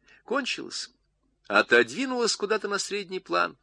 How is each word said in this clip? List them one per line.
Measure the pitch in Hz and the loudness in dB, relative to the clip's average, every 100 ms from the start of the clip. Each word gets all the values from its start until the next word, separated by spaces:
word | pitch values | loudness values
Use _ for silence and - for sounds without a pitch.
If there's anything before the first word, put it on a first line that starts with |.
| _ - - | _ -18 -4
кончилась, | 247 269 - - - - _ _ _ _ _ - | -4 -2 -6 -8 -12 -12 _ _ _ _ _ 0
отодвинулась | 101 110 120 117 135 262 254 226 - | 2 6 6 6 0 -4 0 0 0
куда-то | 202 214 202 | -2 -2 -2
на | 202 | -4
средний | - 202 180 185 | -4 -6 -6 -10
план. | - 175 175 147 | -2 0 0 -4